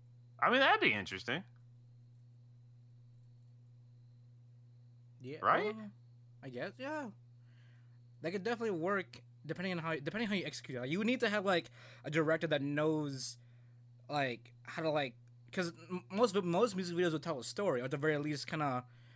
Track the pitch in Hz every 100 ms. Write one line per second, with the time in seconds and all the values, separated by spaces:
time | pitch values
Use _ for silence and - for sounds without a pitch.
0 | - - - - 165 247 277 440 - 107
1 | 90 95 - 147 - - - - - -
2 | - - - - - - - - - -
3 | - - - - - - - - - -
4 | - - - - - - - - - -
5 | - - 123 151 104 196 392 220 208 -
6 | - - - - 139 123 175 - 269 311
7 | 254 - - - - - - - - -
8 | - - 156 190 190 233 233 175 170 202
9 | 180 - - - 147 165 185 175 160 160
10 | 143 196 196 202 147 - - 123 131 175
11 | 220 254 226 208 196 175 - - - -
12 | - 156 156 160 160 147 139 147 156 156
13 | 147 135 - - - - - - - -
14 | - 147 135 117 - - - - 160 147
15 | 135 - - - - - 170 - 165 180
16 | - 196 233 185 180 170 240 190 180 170
17 | 180 156 170 139 113 - 202 127 131 143
18 | 156 147 147 143 - 160 147 127 - -
19 | -